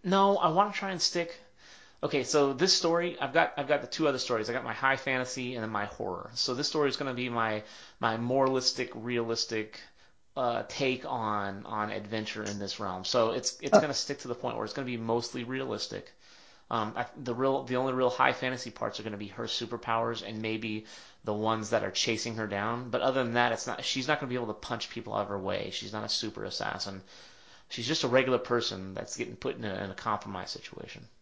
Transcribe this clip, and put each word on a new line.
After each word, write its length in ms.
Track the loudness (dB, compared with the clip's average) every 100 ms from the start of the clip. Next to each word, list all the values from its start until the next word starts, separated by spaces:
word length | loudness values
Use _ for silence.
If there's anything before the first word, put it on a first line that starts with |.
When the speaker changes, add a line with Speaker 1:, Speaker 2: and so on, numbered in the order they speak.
Speaker 1:
No, 340 | 4 6 8 8
I 120 | 6
wanna 240 | 6 4
try 180 | 0 -4
and 100 | 0
stick. 380 | 0 0 -2 -6 -18 _ -20 -20 -20 -6
Okay, 220 | 0 0
so 280 | 4 6 6
this 220 | 6 4
story, 420 | 6 6 4 2 -2
I've 120 | 2
got, 200 | 4 4 2
I've 120 | 2
got 140 | 2
the 40 | 2
two 220 | 2 2
other 100 | 2
stories. 320 | 0 0 0
I 20 |
got 120 | -2
my 80 | -4
high 240 | 2 4 4
fantasy 580 | 2 0 0 -4 -4
and 80 | -4
then 80 | -2
my 140 | -2
horror. 480 | -4 -4 -6 -4 -6
So 200 | -4 -2
this 120 | 0 0
story 220 | 2 2
is 80 | 2
gonna 180 | -4
be 140 | -2 -2
my, 340 | 2 2 0 -6 -18 -20 0
my 160 | 0 2
moralistic, 760 | 2 4 6 4 2 0 -6 -4
realistic, 840 | -2 0 0 0 0 -2 -4 -10 -18 -20 -20 -20 _ -2
uh, 280 | 0 0 -4
take 380 | 0 0 0 -2
on, 580 | -2 0 0 0 -4 -6
on 260 | -4 -2
adventure 500 | -4 -4 -4 -4 -4
in 160 | -4 -4
this 220 | -6 -4
realm. 240 | -4 -4
So 260 | 0 4 4
it's, 260 | 2 -2 -4
it's 140 | 4
Speaker 2:
Uh. 60 | 6
Speaker 1:
gonna 140 | 6
stick 240 | -2 -4 -6
to 60 | -6
the 60 |
point 220 | -6 -4 -4
where 80 |
it's 100 | -6
gonna 120 | -6 -4
be 100 | -4
mostly 480 | 0 0 0 -6
realistic. 680 | -4 -4 -4 -4 -4 -8 -10 -20 -20 -20 -20 -20 _
Um, 220 | -2 0 -2
I, 80 | -6 -6
the 120 | -4
real, 280 | 2 2 2
the 120 | 0 0
only 160 | 2
real 160 | 4 2
high 220 | 6 4
fantasy 380 | 4 -2 -4 -8
parts 280 | -4 -4 -4
are 40 |
gonna 140 | -6 -6
be 100 | -8
her 160 | -6
superpowers 840 | -4 -4 -4 -6 0 0 0 -2 -6
and 140 | -4
maybe 440 | -2 -2 -2 -6 -8 -18 -20 -10
the 120 | -2
ones 360 | 0 2 0 2
that 140 | 2
are 60 | 2
chasing 440 | 0 0 0 -2 -2
her 100 | -2
down. 400 | 0 0 -2 -2
But 120 | 2
other 200 | 2 2
than 120 | 2
that, 180 | 4 4
it's 140 | 2 -4
not, 180 | -4
she's 240 | -2 -2 0
not 100 | 0
gonna 120 | 0
be 40 | -4
able 100 | -4
to 60 |
punch 340 | -6 -6 -6 -6
people 240 | -8 -4
out 60 | -2
of 60 | -2
her 100 | -2
way. 300 | -2 -2 -4
She's 220 | -6 -6
not 100 | -6
a 60 | -2
super 340 | -2 -2 -6
assassin. 580 | -8 -4 -4 -4 -6 -8 -14 -20 -20 -20 -20 -20 -12
She's 180 | -6 -2
just 180 | 0
a 40 | 4
regular 300 | 4 6 2
person 560 | 2 0 0 -6 -8
that's 220 | -8 -8 -6
getting 200 | -8 -6
put 200 | -6 -4
in 80 |
a, 100 | -6 -4
in 60 | -6
a 40 |
compromised 560 | -4 -4 -4 -4 -8 -8
situation. 520 | -10 -12 -14 -14 -14 -18 -20